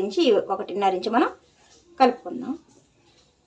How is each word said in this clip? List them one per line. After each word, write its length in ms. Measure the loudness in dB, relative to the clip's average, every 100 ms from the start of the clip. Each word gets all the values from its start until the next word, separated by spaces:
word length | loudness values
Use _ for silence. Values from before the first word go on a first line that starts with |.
ఇంచు, 160 | 0 2 4
ఈ 40 | 4 2 -6
ఒకటిన్నర 380 | -6 -2 0 0
ఇంచు 120 | -2 0
మనం 120 | 0 -4 _ _ _ _ _ 2
కలుపుకుందాం. 540 | 2 2 -10 -10 -8 -10 _ _ _ _ _ _ _ _